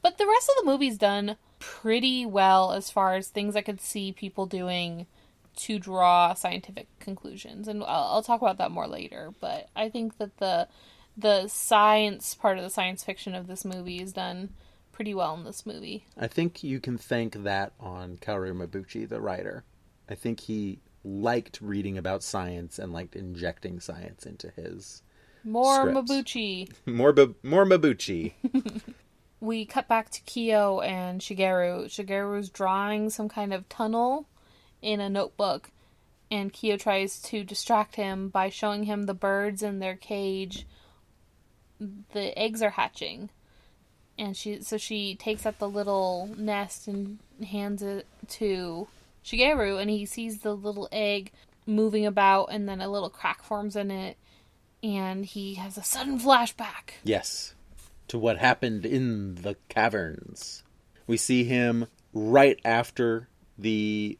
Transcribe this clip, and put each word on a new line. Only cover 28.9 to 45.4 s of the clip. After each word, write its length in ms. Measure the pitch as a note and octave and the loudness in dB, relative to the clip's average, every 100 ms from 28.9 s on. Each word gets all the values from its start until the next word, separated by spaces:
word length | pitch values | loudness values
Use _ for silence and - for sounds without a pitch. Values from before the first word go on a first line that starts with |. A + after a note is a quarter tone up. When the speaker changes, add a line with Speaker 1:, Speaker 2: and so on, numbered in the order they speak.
| - _ _ _ _ | -20 _ _ _ _
Speaker 1:
We 240 | A3 A3+ | -4 -4
cut 240 | G#3+ C4+ - | -2 -2 2
back 200 | A3+ A3 | 0 0
to 100 | - | -12
Kyo 560 | - - A3+ G#3+ G3+ F#3+ | -8 -4 4 4 6 2
and 380 | - F#3 F3+ F3+ | 0 -2 -4 -6
Shigeru. 680 | - F#3+ F#3+ F#3 F3+ F3+ - | -8 0 2 4 2 0 -6
Shigeru's 640 | - G3 G3 G3+ G3+ G3 | -8 -4 -2 -2 -4 -6
drawing 600 | - F#3+ F#3+ G3+ G#3+ G#3+ | -2 0 2 0 0 -2
some 180 | G#3+ G#3+ | -2 -6
kind 240 | G#3+ G3+ | -4 -4
of 160 | F#3+ F#3+ | -4 -8
tunnel 600 | - A3 A3+ A#3+ C#4+ D4 _ _ _ _ _ | -4 -2 2 2 0 -6 _ _ _ _ _
in 200 | G#3+ G#3 | -4 -2
a 100 | G3+ | -2
notebook, 600 | G3 - - G3 D3+ - _ _ _ _ _ _ | -2 -4 0 0 0 -6 _ _ _ _ _ _
and 220 | G#3 G3 | -4 -4
Kyo 240 | - A3 G3+ | -4 -2 0
tries 440 | A3 G3 G3 - | 2 0 0 -6
to 200 | - A3 | -8 -8
distract 540 | F#3+ G3+ - A3+ G#3+ - | -6 -8 2 2 2 -4
him 320 | G3 F#3+ G3 | -4 -4 -4
by 220 | F#3+ F#3+ | -2 -2
showing 340 | - G#3+ G#3 | -2 -4 -2
him 220 | G#3+ G#3 G3+ | -2 -2 -4
the 80 | |
birds 460 | F#3+ G3 G3 G#3 G3 | -2 0 0 0 -4
in 160 | G#3 G3 | -4 -4
their 160 | F#3+ F#3 | -6 -8
cage. 680 | - G3+ G3 F#3+ F#3+ F#3+ - - _ _ _ _ _ _ _ _ _ _ | -6 -4 -2 -4 -6 -10 -14 -20 _ _ _ _ _ _ _ _ _ _
The 580 | G#3+ G3+ G#3 G#3 G3 - | -14 -14 -10 -6 -6 -2
eggs 240 | A3+ A3 | -2 0
are 80 | G#3+ | -2
hatching. 600 | - - - - - G3+ _ _ _ _ _ _ _ _ - | 0 -4 -4 -12 -10 -14 _ _ _ _ _ _ _ _ -10
And 200 | G#3 G3 | -8 -6
she, 260 | G#3 G#3 | -8 -8
so 140 | - G#3+ | -6 -6
she 400 | - G#3+ G3+ F#3+ | -4 -4 -4 -6
takes 280 | - G#3+ | -4 -2